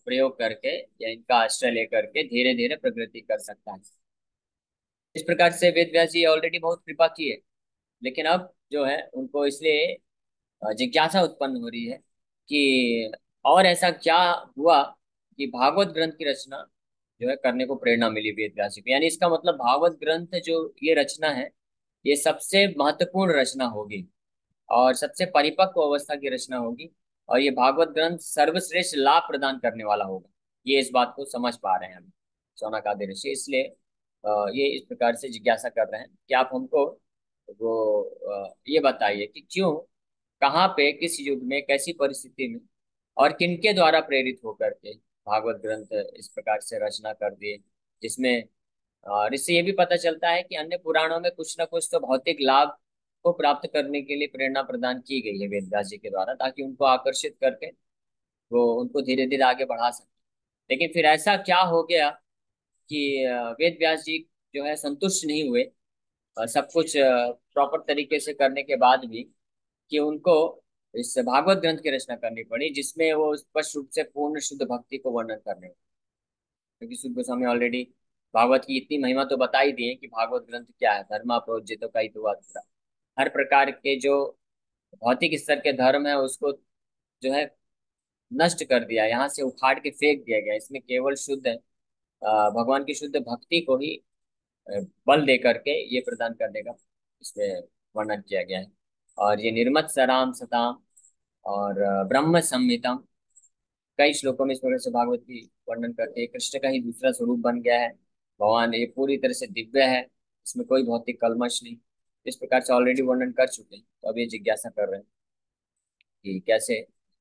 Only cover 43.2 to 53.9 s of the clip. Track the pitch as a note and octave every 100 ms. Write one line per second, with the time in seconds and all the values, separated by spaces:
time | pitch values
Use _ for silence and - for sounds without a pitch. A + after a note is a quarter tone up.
43.2 | D3 E3 F3 E3+ G#3+ F#3 D#3+ D#3+ D#3 C3+
44.2 | B2+ B2+ A2+ G#2 G#2+ - G#2 G#2+ _ _
45.2 | G2+ G#2+ A2+ G2+ G#2+ A2 G#2 G#2+ G2 -
46.2 | - - G#2+ G#2+ - A2 G#2 G#2+ A2 G#2+
47.2 | G#2 G2+ G#2 G#2 _ _ _ _ A2+ B2+
48.2 | B2+ A#2+ - _ _ _ _ _ F#2+ G#2
49.2 | G#2+ C3+ - E3+ F3+ F#3+ F3 F3 E3+ D#3+
50.2 | E3+ F3 F3+ E3 D#3+ F3+ D#3+ D#3 D#3+ E3
51.2 | F3 F3 D#3+ E3 E3 E3+ - E3 C3+ C3
52.2 | E3+ D3+ C3+ C#3 D3 - _ _ _ _
53.2 | E3+ E3+ D3 C#3 - D3 C#3